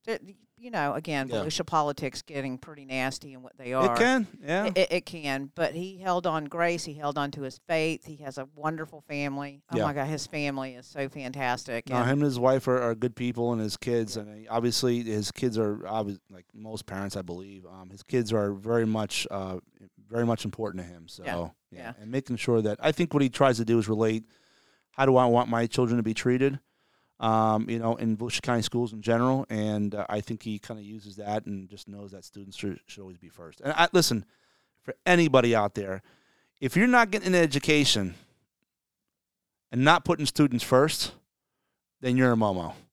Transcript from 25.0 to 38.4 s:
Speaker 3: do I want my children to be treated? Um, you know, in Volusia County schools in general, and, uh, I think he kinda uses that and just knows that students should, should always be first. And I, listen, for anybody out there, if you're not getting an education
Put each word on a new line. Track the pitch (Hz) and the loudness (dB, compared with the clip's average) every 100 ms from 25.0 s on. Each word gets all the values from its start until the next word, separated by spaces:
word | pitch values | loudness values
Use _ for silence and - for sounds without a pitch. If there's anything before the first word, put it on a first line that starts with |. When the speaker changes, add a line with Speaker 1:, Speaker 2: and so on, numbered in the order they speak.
| 135 | 6
Speaker 3:
do | 127 | 6
I | 123 | 6
want | 120 117 | 4 4
my | 117 117 | 0 0
children | - 123 120 | 0 2 2
to | |
be | 110 | 0
treated? | 107 123 127 135 139 _ _ _ _ _ _ | 0 2 2 2 0 _ _ _ _ _ _
Um, | 113 110 110 110 110 | 2 4 4 2 0
you | 117 | -2
know, | 113 | 0
in | 117 113 107 | 0 0 -2
Volusia | 117 - | -2 -4
County | - 120 | 0 0
schools | 110 120 120 | 0 -2 -2
in | 110 | -4
general, | 107 117 127 135 - | 0 2 4 2 -2
and, | 110 107 107 104 | -4 -2 0 -2
uh, | 104 95 | -4 -4
I | 107 | -6
think | - 113 | -6 -8
he | 117 104 | -8 -10
kinda | - 110 | -10 -14
uses | 101 107 101 98 | -14 -18 -18 -12
that | 101 107 101 | -6 -6 -4
and | 101 92 | -10 -10
just | 101 - | -20 -18
knows | 101 101 | -18 -16
that | 95 | -18
students | - - 98 - | -20 -20 -18 -8
should, | 101 90 _ | -8 -8 _
should | - | -20
always | 95 90 | -18 -20
be | 87 | -20
first. | - 82 - | -20 -20 -10
And | 139 | -6
I, | 156 170 | 4 6
listen, | 180 160 113 - _ _ _ _ _ | 6 4 0 -4 _ _ _ _ _
for | - - - | -12 -6 4
anybody | 180 160 131 120 | 6 8 6 6
out | 113 104 - | 4 2 -2
there, | 98 95 _ _ _ _ _ _ | -6 -8 _ _ _ _ _ _
if | 135 165 | -2 2
you're | 240 | 6
not | 247 220 | 6 4
getting | 208 185 | 0 2
an | 180 | 4
education | 160 139 - 151 139 113 95 82 _ _ | 4 2 2 4 4 2 -2 -6 _ _